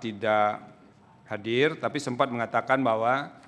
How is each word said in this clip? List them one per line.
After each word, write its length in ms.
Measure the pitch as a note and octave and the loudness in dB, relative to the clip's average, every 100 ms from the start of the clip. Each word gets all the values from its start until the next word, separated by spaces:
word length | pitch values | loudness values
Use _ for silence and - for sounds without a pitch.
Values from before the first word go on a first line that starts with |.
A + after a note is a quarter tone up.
tidak 720 | A#2 G#2 A2 G#2+ G#2 A2 - - - _ - - - | -10 -4 2 4 4 0 -8 -20 -20 _ -20 -20 -10
hadir, 480 | G#2+ G#2+ A#2+ D3+ D#3 | -8 -2 2 2 0
tapi 200 | A#2 G#2+ | -4 -4
sempat 280 | A#2 B2 C3+ | -4 0 0
mengatakan 520 | A#2+ A2+ A#2 A2 C3+ | 0 -2 -2 2 2
bahwa 520 | B2+ A2 A2+ C3+ D#3+ - | 2 2 2 0 -2 -12